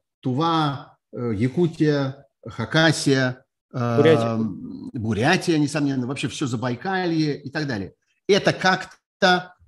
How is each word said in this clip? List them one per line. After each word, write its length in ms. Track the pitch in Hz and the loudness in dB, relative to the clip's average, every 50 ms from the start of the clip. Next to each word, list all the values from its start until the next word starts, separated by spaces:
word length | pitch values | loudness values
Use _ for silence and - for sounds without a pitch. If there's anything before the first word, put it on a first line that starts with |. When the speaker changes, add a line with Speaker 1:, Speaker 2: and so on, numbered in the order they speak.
| _ _ _ _ | _ _ _ _
Speaker 1:
Тува, 800 | - 131 123 139 165 165 165 160 151 143 135 123 - - _ _ _ _ - | -6 -4 -2 -2 0 0 0 0 0 -2 -4 -6 -12 -18 _ _ _ _ -10
э, 180 | 123 120 120 110 | -6 -6 -4 -2
Якутия, 920 | 95 120 127 - 175 175 160 - - 156 151 147 143 139 131 131 - - _ _ _ - | -2 -2 -2 0 0 0 0 2 0 0 2 2 0 0 -4 -6 -10 -16 _ _ _ -18
Хакасия, 960 | 113 - - 113 - 147 160 160 160 156 - - 143 135 135 131 127 123 - _ _ _ _ _ _ - | -14 -10 -8 -6 0 2 4 4 4 4 2 2 2 2 2 2 0 -2 -6 _ _ _ _ _ _ -6
э, 40 | 127 120 120 | -4 -2 0
Speaker 2:
Бурятия. 420 | 117 117 - 160 160 113 117 117 113 110 113 104 85 78 - - - - - - - | 2 4 6 6 6 4 2 0 -2 -2 -4 -4 -6 -10 -12 -14 -14 -14 -14 -10 -8
Speaker 1:
Бурятия, 640 | 110 104 110 104 98 120 156 185 185 - 180 160 151 | -6 -4 -2 0 2 2 2 2 2 2 0 2 2
несомненно, 480 | 147 143 160 151 143 139 135 127 120 120 | 2 0 0 -2 -2 -2 -2 -2 -4 -4
вообще 200 | 139 - - 123 | -6 -6 -6 -6
всё 180 | - - 151 120 | -4 -4 -4 -4
Забайкалье 920 | 131 117 127 123 120 120 - 190 190 185 180 170 165 156 156 147 135 143 | -4 -4 -4 -4 -6 -6 -6 -4 -4 -2 -2 0 0 0 0 -2 -2 -6
и 80 | 135 131 | -8 -8
так 160 | - 156 156 139 | -6 -6 -4 -4
далее. 260 | 117 101 92 - - _ _ _ _ _ _ - | -4 -6 -6 -8 -12 _ _ _ _ _ _ 2
Это 240 | 202 190 - 175 - | 2 4 4 2 0
как-то, 1000 | - - 185 185 185 - - - _ _ _ _ - 196 185 180 175 147 - - _ _ | 2 2 0 0 0 -4 -10 -18 _ _ _ _ 2 2 4 4 2 0 -6 -18 _ _